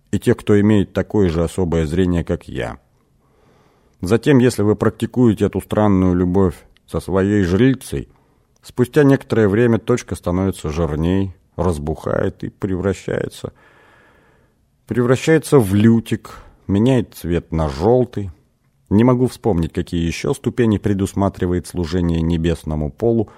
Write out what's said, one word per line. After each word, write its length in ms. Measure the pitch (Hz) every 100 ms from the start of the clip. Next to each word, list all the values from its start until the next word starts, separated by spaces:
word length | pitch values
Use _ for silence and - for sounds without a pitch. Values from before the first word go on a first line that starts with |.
| _
и 80 | 101
тех, 180 | - 117
кто 220 | - 104
имеет 340 | 101 107 90
такое 360 | - 95 107 95
же 140 | 80
особое 420 | 82 - 92 82 80
зрение, 380 | 82 90 87
как 240 | - 85 -
я. 320 | - - - _ _ _ _ _ _ _ _ _ _ _ _
Затем, 400 | 90 113 - 139
если 240 | 123 110
вы 120 | 104 104
практикуете 720 | 113 - 113 - 123 98 101
эту 140 | 98
странную 560 | - 107 104 95 92 90
любовь 400 | 90 92 95 78 - _ _
со 120 | 82
своей 440 | - 92 98 104
жрицей, 640 | 92 95 127 131 - 69 - _ _ _ _ _
спустя 400 | - - 123 -
некоторое 440 | 143 135 - 110 107
время 300 | 101 120 113
точка 380 | - 123 - -
становится 540 | - 90 95 90 80
жирней, 680 | 76 82 73 82 95 98 92 _ -
разбухает 880 | 85 78 73 78 - 50 98 - -
и 40 |
превращается 1000 | - 104 92 95 90 - - - - - - _ _ _ _ _ _ _ _ _ _ _ _ -
превращается 680 | 117 120 131 - 160 - 147
в 160 | 104
лютик, 640 | 101 110 113 110 113 - - - _ -
меняет 460 | 98 117 131 95
цвет 400 | - 82 85 -
на 160 | 80 78
желтый. 600 | 67 95 127 120 - 101 - _ _ _ _ -
Не 160 | 98 120
могу 220 | 127 123
вспомнить, 440 | - 117 85 80
какие 340 | - 87 87 82
еще 280 | - -
ступени 460 | - - 113 117 101
предусматривает 840 | 104 101 95 - 98 - 90 90 85
служение 540 | 87 85 90 85 82
небесному 720 | 82 85 82 80 - 78 76
полу, 380 | - 117 117 104